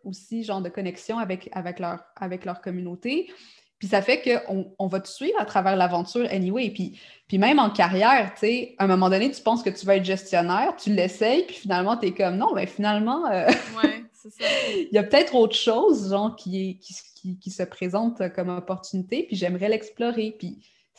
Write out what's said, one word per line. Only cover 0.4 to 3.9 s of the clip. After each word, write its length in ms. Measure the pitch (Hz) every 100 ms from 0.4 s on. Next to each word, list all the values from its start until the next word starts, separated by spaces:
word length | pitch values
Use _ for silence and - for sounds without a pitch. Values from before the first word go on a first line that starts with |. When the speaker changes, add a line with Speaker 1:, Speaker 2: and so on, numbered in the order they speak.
Speaker 1:
genre, 180 | 220 196
de 60 | 180
connexion 500 | 180 185 175 - 226
avec, 320 | 214 185 -
avec 260 | - 175 175
leur, 240 | 175 175 - -
avec 260 | 190 180
leur 160 | 185 180
communauté. 720 | - 180 180 180 240 294 349 - - _ _ _
Puis 80 |
ça 140 | 196